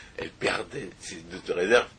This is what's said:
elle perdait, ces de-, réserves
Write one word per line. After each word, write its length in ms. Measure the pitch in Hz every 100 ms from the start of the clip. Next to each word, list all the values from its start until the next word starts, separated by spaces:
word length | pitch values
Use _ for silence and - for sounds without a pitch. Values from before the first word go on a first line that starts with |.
| - -
elle 120 | 82
perdait, 600 | - 107 92 98 143 101 -
ces 220 | - 90
de-, 300 | 82 90 80
réserves 360 | 82 92 120 98